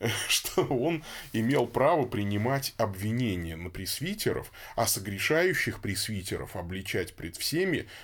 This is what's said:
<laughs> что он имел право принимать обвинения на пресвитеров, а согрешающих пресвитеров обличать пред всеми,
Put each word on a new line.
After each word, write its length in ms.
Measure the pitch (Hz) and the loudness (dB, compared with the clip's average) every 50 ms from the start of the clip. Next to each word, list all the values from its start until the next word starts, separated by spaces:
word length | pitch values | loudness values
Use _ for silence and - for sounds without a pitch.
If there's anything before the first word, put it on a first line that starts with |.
<laughs> 280 | - 120 107 - - - | -2 -2 0 -2 0 0
что 340 | - - - - - - - | 0 0 0 2 2 2 2
он 400 | 139 147 123 123 160 170 156 - - - - - - - | 4 2 2 2 2 0 0 -2 -8 -12 -12 -10 -4 0
имел 320 | 113 113 117 139 143 120 | 2 4 4 4 4 2
право 400 | 117 - 120 127 147 175 160 131 | 2 4 4 6 6 6 6 4
принимать 680 | 107 - 101 104 101 101 101 107 123 135 143 139 - - - | 2 0 0 0 2 2 2 2 2 2 2 0 -2 0 0
обвинения 800 | 113 110 98 95 101 110 110 127 127 113 95 90 85 82 82 | 0 0 0 0 -2 0 0 2 2 2 0 0 -2 -4 -6
на 120 | 80 87 85 | -6 -8 -8
пресвитеров, 840 | 82 - 95 90 - - 139 175 208 220 - - - 65 62 - - - - - - | -8 -6 -6 -6 -4 -4 -4 -4 -4 -2 0 0 0 0 -2 -8 -12 -16 -18 -6 -2
а 120 | - 117 | 0 0
согрешающих 960 | 110 - - 95 104 101 98 - - 151 160 175 185 170 - - - - - - | 2 0 -2 -2 -4 -4 -2 0 2 4 4 4 4 2 2 0 -2 -2 -4 -4
пресвитеров 720 | 104 98 92 - - 110 98 90 - 101 85 65 - - | -4 -2 -2 -2 -2 -4 -4 -4 -4 -6 -6 -6 -8 -8
обличать 580 | 101 85 82 92 95 95 - - 104 90 - - | -8 -8 -6 -6 -6 -6 -4 -2 -2 -2 -4 -6
пред 220 | - - 85 - | -10 -10 -10 -8
всеми, 500 | - - - 139 160 185 190 160 107 - - - - | -6 -4 -2 0 0 2 2 0 -2 -2 -6 -12 -18